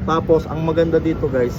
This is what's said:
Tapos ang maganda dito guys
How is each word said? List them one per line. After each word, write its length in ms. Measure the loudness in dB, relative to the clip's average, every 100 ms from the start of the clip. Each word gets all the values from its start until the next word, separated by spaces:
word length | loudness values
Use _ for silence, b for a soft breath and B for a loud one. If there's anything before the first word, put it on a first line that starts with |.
Tapos 400 | 0 -2 2 2 2
ang 160 | -4 -2
maganda 320 | 2 2 2
dito 320 | 0 -2 -2
guys 240 | 0 -2